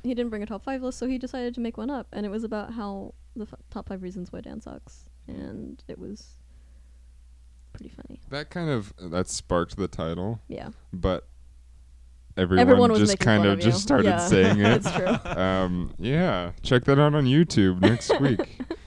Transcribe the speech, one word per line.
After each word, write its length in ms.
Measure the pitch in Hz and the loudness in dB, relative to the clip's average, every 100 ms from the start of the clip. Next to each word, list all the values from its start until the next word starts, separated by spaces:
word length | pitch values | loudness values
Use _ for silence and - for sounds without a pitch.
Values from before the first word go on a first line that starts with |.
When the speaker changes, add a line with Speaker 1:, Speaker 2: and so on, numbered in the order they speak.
Speaker 1:
he 100 | 247 | -6
didn't 180 | 240 240 | -4 -4
bring 120 | 214 | -6
a 40 | 214 | -8
top 180 | 202 | -10
five 180 | - 269 | -8 -8
list, 160 | 254 262 | -8 -8
so 80 | 247 | -6
he 120 | 240 | -6
decided 360 | 254 262 247 | -8 -8 -8
to 60 | 247 | -6
make 180 | 233 233 | -8 -8
one 100 | 226 | -8
up, 200 | 277 208 | -8 -10
and 140 | - 202 | -10 -8
it 20 | |
was 140 | 208 | -8
about 280 | 226 214 202 | -8 -8 -10
how 400 | 233 208 196 196 - - - | -10 -10 -10 -14 -18 -20 -16
the 80 | |
f-, 100 | 214 - - | -14 -16 -16
top 180 | 214 - | -14 -12
five 140 | 190 | -12
reasons 280 | 185 185 180 | -12 -12 -12
why 80 | 180 | -14
Dan 200 | - - | -14 -16
sucks, 480 | - 67 - - - - - | -16 -18 -20 -20 -20 -20 -18
and 540 | - - 107 220 - - | -14 -14 -14 -16 -16 -18
it 100 | 185 | -16
was 280 | 185 208 - - - - - - - - - - - - - - - | -16 -16 -20 -20 -20 -20 -20 -20 -20 -20 -20 -20 -20 -20 -20 -20 -20
pretty 160 | - - | -20 -18
funny. 320 | - - - - | -20 -20 -20 -14
Speaker 2:
That 220 | 139 151 | -12 -10
kind 180 | 180 165 | -6 -2
of, 240 | 127 101 - | -2 -4 -12
that 300 | 90 85 92 | -6 -4 -4
sparked 480 | - - 90 85 - | -6 -4 -2 -2 -4
the 100 | 92 | -6
title. 520 | - 82 85 95 113 - | -6 -6 -6 -6 -8 -12
Speaker 1:
Yeah. 220 | - - - - | -14 -14 -18 -16
Speaker 2:
But 360 | 92 92 90 - - - - - - - - - - - - | -6 -2 -2 -6 -20 -20 -20 -20 -20 -20 -20 -20 -20 -10 -2
everyone 240 | 90 92 247 | 4 6 8
Speaker 1:
Everyone 220 | 247 240 | 8 6
was 80 | 110 | 4
Speaker 2:
just 140 | 104 | 4
Speaker 1:
making 120 | 98 | 2
Speaker 2:
kind 180 | - 107 | 4 4
Speaker 1:
fun 80 | 101 | 4
Speaker 2:
of 60 | 98 | 4
Speaker 1:
of 60 | |
Speaker 2:
just 140 | 104 117 | 2 2
Speaker 1:
you. 40 | |
Speaker 2:
started 260 | - 277 104 | 2 2 4
Speaker 1:
Yeah, 100 | - | 2
Speaker 2:
saying 420 | - 98 95 104 | 4 4 6 4
it. 220 | 101 120 | 4 4
Speaker 1:
<laughs> 0 | |
that's 140 | - 185 185 226 | 0 -2 0 -2
true. 180 | 175 160 | -2 -2
Speaker 2:
Um, 520 | 92 95 92 90 85 - | 0 0 0 -2 -6 -6
yeah, 520 | 104 151 180 95 87 - | -2 0 0 -2 -4 -8
check 220 | - 123 | 2 2
that 140 | 120 139 | 4 6
out 160 | 147 | 6
on 100 | 151 | 4
YouTube 560 | 131 139 170 - 95 90 | 4 4 4 4 4 6
next 320 | 95 117 - 330 | 4 4 2 2
Speaker 1:
<laughs> 40 | |
Speaker 2:
week 380 | 139 113 - - 254 330 | 2 0 -4 -10 -12 -14